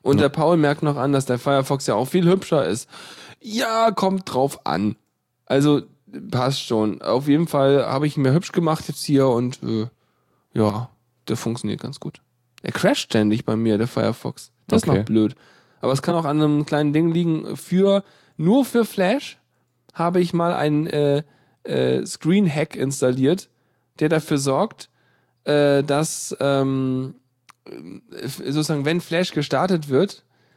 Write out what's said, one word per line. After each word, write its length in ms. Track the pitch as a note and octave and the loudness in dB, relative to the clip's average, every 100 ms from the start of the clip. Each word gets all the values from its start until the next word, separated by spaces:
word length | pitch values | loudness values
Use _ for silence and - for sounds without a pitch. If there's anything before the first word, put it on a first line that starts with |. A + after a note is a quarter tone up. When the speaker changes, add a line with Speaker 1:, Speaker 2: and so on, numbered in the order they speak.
Speaker 1:
Und 140 | B2+ - | 0 2
Speaker 2:
Ja. 60 | |
Speaker 1:
der 60 | C#3 | 2
Paul 260 | D#3+ D#3 F3 | 2 2 4
merkt 260 | D3 D3 | 2 2
noch 140 | D3+ C#3+ | -2 0
an, 160 | C#3 | 0
dass 120 | C#3 C3 | 0 0
der 120 | B2 | -2
Firefox 480 | C#3+ C#3 C3+ C#3 - | 2 0 0 -2 0
ja 80 | |
auch 120 | G#2+ C3+ | -2 0
viel 200 | F3+ E3+ | 2 4
hübscher 380 | F#3+ - D#3 F2 | 2 2 0 0
ist. 220 | A2 - - - - - - | -4 -8 -18 -20 -20 -20 -20
Ja, 520 | A3 A3 A3+ A3 A3+ | -10 -4 -2 2 2
kommt 400 | F#3+ F#3+ F#3+ - | 2 0 -2 -4
drauf 340 | B2+ C#3 - - | -2 -2 -2 -4
an. 300 | E2 G#2 - _ _ _ _ _ | -2 -2 -4 _ _ _ _ _
Also, 360 | C3+ D3 D3 - _ _ - - | 2 4 2 0 _ _ -18 -6
passt 320 | B2 B2+ C3+ | -2 -2 -2
schon. 380 | - A2 G#2+ E2+ | -2 0 0 -2
Auf 260 | - A#2+ D3 | -2 -2 2
jeden 180 | D3 E3 | 2 2
Fall 400 | C#3+ C#3 C#3 - | 2 4 4 2
habe 200 | C3+ D3+ | -2 -2
ich 100 | D3 | 0
ihn 60 | |
mir 80 | C3 | 2
hübsch 180 | D#3 - | 2 0
gemacht 320 | F3+ E3 D#3+ - | -2 0 -2 -6
jetzt 160 | - | -10
hier 240 | - C#3 C3+ | 0 2 4
und, 340 | A#2+ B2 - | 2 -2 -6
äh, 240 | A#2 A2 A2+ _ _ _ _ _ _ | -4 -4 -4 _ _ _ _ _ _
ja, 360 | A2 G#2+ G2 A#2+ _ _ _ - | 0 0 0 -10 _ _ _ -8
der 80 | C3 | -6
funktioniert 440 | A2+ A#2 G#2+ - | -4 -6 -6 -6
ganz 200 | A#2 - | -8 -12
gut. 200 | D#3 - _ _ _ - | -14 -14 _ _ _ -12
Er 100 | - | -8
crasht 320 | - F3+ F#3+ | 0 0 0
ständig 400 | - A2+ G#2+ A2+ | 0 0 2 0
bei 120 | - A2 | -2 -2
mir, 220 | A2+ G#2 | 0 0
der 80 | A#2 | -2
Firefox. 600 | A2+ A2 A#2 A2 - - _ - | -2 -2 -4 -10 -12 -18 _ 0
Das 160 | A3+ | 0
ist 60 | F#3+ | 2
Speaker 2:
Okay. 100 | G2 | 0
Speaker 1:
noch 60 | |
blöd. 300 | A2 A2 G#2+ - _ _ _ _ | 2 2 2 -2 _ _ _ _
Aber 120 | A#2+ | -2
es 100 | C#3 | -2
kann 120 | - | 0
auch 100 | E3 | -2
an 180 | D3+ D3+ | 0 0
einem 240 | D3+ D3 D3 | 2 2 0
kleinen 260 | D3 D3 | 0 2
Ding 180 | D3+ E3+ | 2 2
liegen. 440 | E3+ E3+ D#3 - C#3+ | 0 0 -2 -4 -12
Für, 480 | - F3+ G3 G3 - _ _ - | -2 2 4 2 0 _ _ -2
nur 280 | D#3+ C4 | 2 4
für 200 | B3 A#3+ | 4 2
Flash 540 | G#3+ - F#3 C#4 - - _ _ _ _ _ | 0 0 0 0 -4 -18 _ _ _ _ _
habe 260 | - E3+ F3+ | -4 0 2
ich 140 | F3 | 2
mal 180 | E3+ E3+ | 2 0
einen, 340 | F3 D3+ D3+ D#3+ | 0 0 0 0
äh, 340 | D3 C#3+ C#3+ D3 _ _ _ | 0 2 0 -2 _ _ _
äh, 400 | - B2+ B2+ B2+ | -6 -2 0 0
Screen-Hack 720 | A2+ - D3+ G3 F3+ D3 D#3 - | -4 -6 2 4 2 0 -4 -4
installiert, 720 | C#3 C3+ C3 B2+ C3 F#3+ - _ _ _ _ - | -6 0 0 2 2 0 -4 _ _ _ _ -4
der 80 | D3+ | 0
dafür 300 | D#3+ D#3+ D3 | 0 0 -2
sorgt, 520 | C#3 C#3 A3 - - _ _ _ _ _ | 0 0 -2 -6 -20 _ _ _ _ _
äh, 380 | - D3 C#3+ C#3 | -2 2 4 4
dass, 520 | C#3+ C#3+ D#3+ - - - | 2 0 0 -6 -10 -4
ähm, 760 | C#3 C#3 C3+ C3+ C3 C3 C3 - _ _ _ - | 0 2 0 0 -2 -2 -6 -12 _ _ _ -20
äh, 640 | - B1 E2 - _ - C3 | -18 -18 -16 -20 _ -12 -12
sozusagen, 560 | - - D3+ D#3 D3 | -10 -6 -4 -2 -2
wenn 160 | C#3+ E3+ | -2 -2
Flash 320 | - E3 F#3 | -2 -2 -2
gestartet 560 | D3+ C#3+ C3+ F#3 E3+ C#3+ | -4 -2 -2 0 -2 0
wird, 360 | C3 G3+ - _ _ _ | 0 0 -4 _ _ _